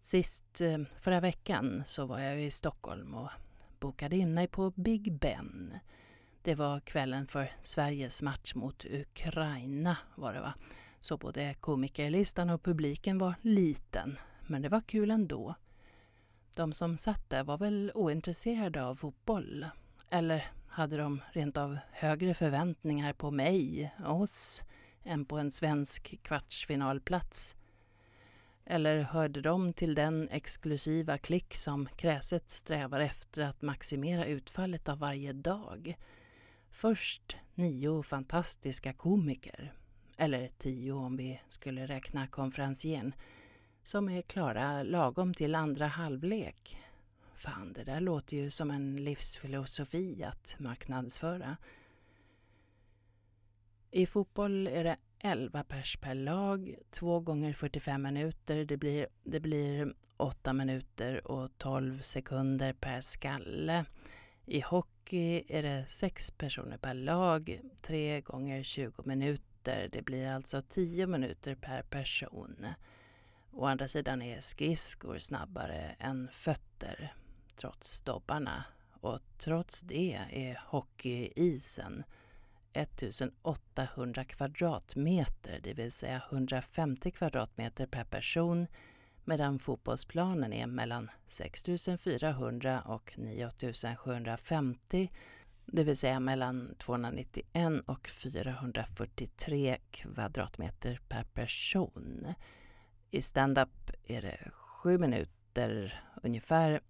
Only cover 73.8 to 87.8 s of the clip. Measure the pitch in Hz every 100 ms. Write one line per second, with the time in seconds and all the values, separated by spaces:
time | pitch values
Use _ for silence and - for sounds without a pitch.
73.8 | 139 151 - 131 123 117 - - 147 160
74.8 | - - - - - 139 - 185 - 80
75.8 | 78 - 123 131 127 - - 151 - -
76.8 | - - 151 - - - - - - -
77.8 | - - - 120 - 151 131 67 - -
78.8 | - - - 120 - - - 165 175 -
79.8 | 175 147 180 101 95 - 131 120 - 143
80.8 | - _ 127 123 120 - 175 139 - -
81.8 | - - - - - - - - - 143
82.8 | 147 - 113 - 127 - 165 151 - -
83.8 | 131 - 123 120 131 - 139 147 170 151
84.8 | - - 147 180 143 - - 87 - 135
85.8 | 117 - 120 127 - 139 131 131 - -
86.8 | 156 131 180 - 165 131 113 - 117 -